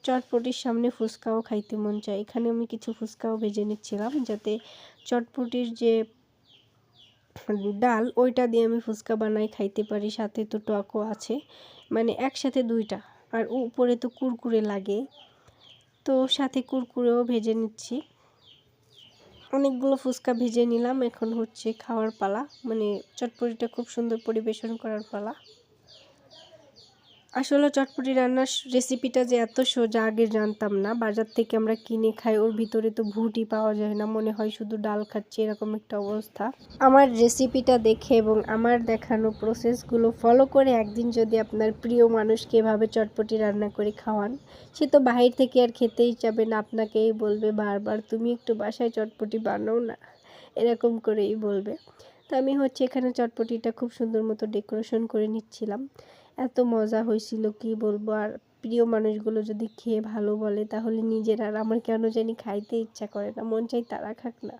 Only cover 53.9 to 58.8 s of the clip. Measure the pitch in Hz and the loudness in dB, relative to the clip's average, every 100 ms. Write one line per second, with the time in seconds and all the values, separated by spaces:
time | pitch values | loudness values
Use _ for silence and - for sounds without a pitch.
53.9 | - 226 226 220 214 220 214 - 214 226 | -4 -2 0 0 -2 -2 -4 -4 -6 -2
54.9 | 226 226 220 214 220 214 - 214 208 269 | -2 0 0 -2 -2 -8 -10 -6 -6 -8
55.9 | - - - _ - 262 - 247 226 214 | -14 -20 -20 _ -6 -4 0 2 2 2
56.9 | 220 226 220 214 220 220 214 226 220 214 | 0 0 -2 -2 -4 -4 -4 -6 -2 -2
57.9 | 208 214 214 208 - _ _ 226 233 | -2 -2 -2 -4 -8 _ _ -4 2